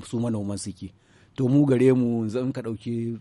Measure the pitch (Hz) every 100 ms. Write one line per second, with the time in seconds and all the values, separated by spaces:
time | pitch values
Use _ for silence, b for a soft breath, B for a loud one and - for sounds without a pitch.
0 | - 120 120 110 101 98 104 90 95 _
1 | b b b - 127 139 147 123 131 127
2 | 120 117 110 117 127 135 113 107 120 117
3 | 113 113